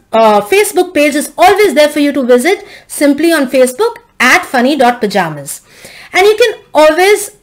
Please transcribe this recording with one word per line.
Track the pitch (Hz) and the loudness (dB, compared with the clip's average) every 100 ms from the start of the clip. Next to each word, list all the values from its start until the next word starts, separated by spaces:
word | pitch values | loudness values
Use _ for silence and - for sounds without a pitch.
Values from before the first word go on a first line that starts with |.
| _ | _
uh, | 226 220 208 | 0 2 2
Facebook | 202 392 415 311 359 | 0 0 0 -2 -2
page | 311 294 | -2 -2
is | 285 - - | -2 -6 0
always | 349 403 415 269 | 2 4 2 2
there | 302 | 0
for | 302 | 0
you | 285 | -2
to | 285 | -2
visit, | 240 247 285 392 - - _ | 0 2 2 -2 -6 -20 _
simply | - 285 277 330 | -2 0 0 0
on | 320 254 | 0 0
Facebook | 269 254 254 453 466 - - | 0 0 0 -4 -6 -16 -4
at | 247 330 | 0 0
funny | 359 254 240 302 | -2 -2 -2 0
dot | 247 240 | 0 0
pajamas. | 208 202 170 147 139 - _ - - - - | -4 -4 -4 -8 -14 -16 _ -20 -20 -20 -6
And | - 403 | 0 2
you | 440 | 2
can | 480 - _ | 0 -2 _
always, | - 311 311 381 403 - - | 2 2 4 2 0 -2 -12